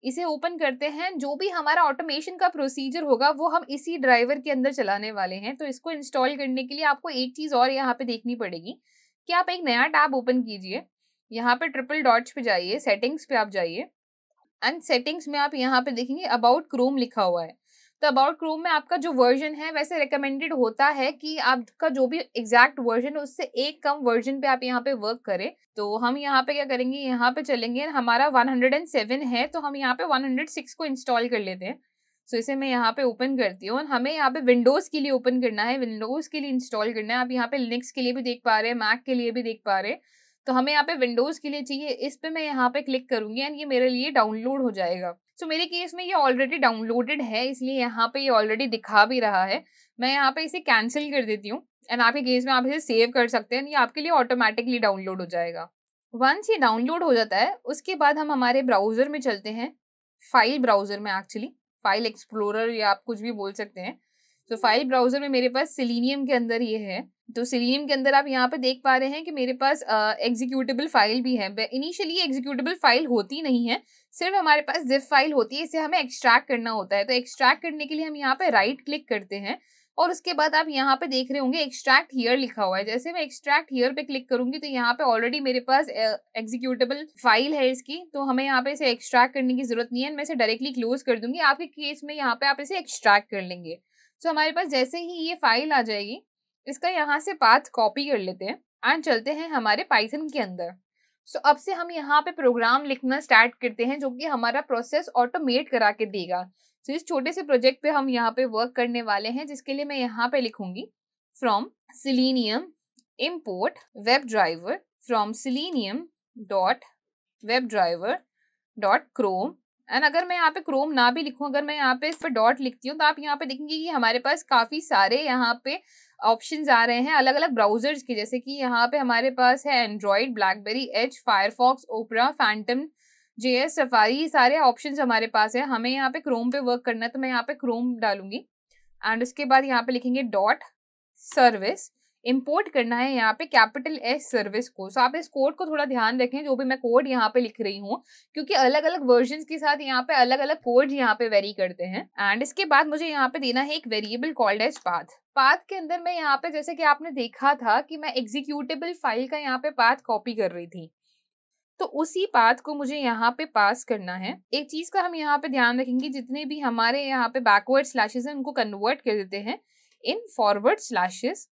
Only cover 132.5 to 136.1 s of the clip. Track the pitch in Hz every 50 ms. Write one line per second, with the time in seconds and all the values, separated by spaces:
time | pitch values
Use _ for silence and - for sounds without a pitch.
132.5 | 214 214 214 214 240 262 294 311 _ _ _ _ _ _ _ _ _ - 220 254
133.5 | 254 247 269 320 - - 285 254 254 226 214 214 247 277 320 320 - 302 247 247
134.5 | 277 320 302 254 240 - - 302 277 285 285 247 233 220 226 220 _ 220 214 220
135.5 | 220 247 277 277 262 226 233 247 262 269 269 262